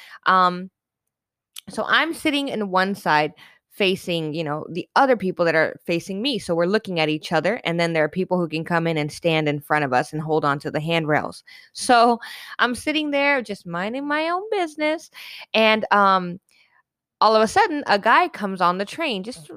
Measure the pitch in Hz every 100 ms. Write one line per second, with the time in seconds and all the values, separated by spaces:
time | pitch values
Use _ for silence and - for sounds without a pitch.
0 | - - - 185 180 180 185 _ _ _
1 | _ _ _ _ _ - - - - 233
2 | 311 320 311 285 277 214 202 185 190 202
3 | 180 151 151 - - _ _ - 196 185
4 | - 170 156 156 151 151 - 165 - -
5 | 277 240 185 175 165 160 151 - - 170
6 | - 196 262 220 - 165 175 214 196 170
7 | 156 156 - 160 160 220 - 170 170 165
8 | 151 185 185 180 170 156 160 170 165 160
9 | 147 - 170 160 151 147 - 151 139 127
10 | 151 151 151 156 151 143 151 151 156 165
11 | 151 147 - - _ - - - - 240
12 | 240 233 - - - - 240 240 - 302
13 | 302 285 285 277 214 202 175 170 202 254
14 | 285 302 320 359 427 415 339 302 302 311
15 | - - - - - 214 220 220 - 208
16 | 196 190 180 180 _ _ _ _ _ _
17 | _ - 214 220 220 370 427 294 - 208
18 | 214 285 359 - 196 190 175 180 202 -
19 | 320 202 190 254 -